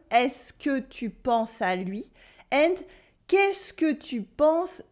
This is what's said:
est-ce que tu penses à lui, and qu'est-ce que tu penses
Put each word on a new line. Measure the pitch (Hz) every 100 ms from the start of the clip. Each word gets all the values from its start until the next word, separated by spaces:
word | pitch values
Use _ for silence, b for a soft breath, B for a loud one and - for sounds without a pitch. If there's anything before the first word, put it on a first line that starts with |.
| _
est-ce | 233 247 - -
que | - 302 269
tu | 262 - 233
penses | - - 233 226 -
à | 190 185
lui, | 185 202 - b b b b
and | 269 311 370 - b b b -
qu'est-ce | 381 392 392 -
que | - 320
tu | 285 - 240
penses | 196 - 302 320 370 - -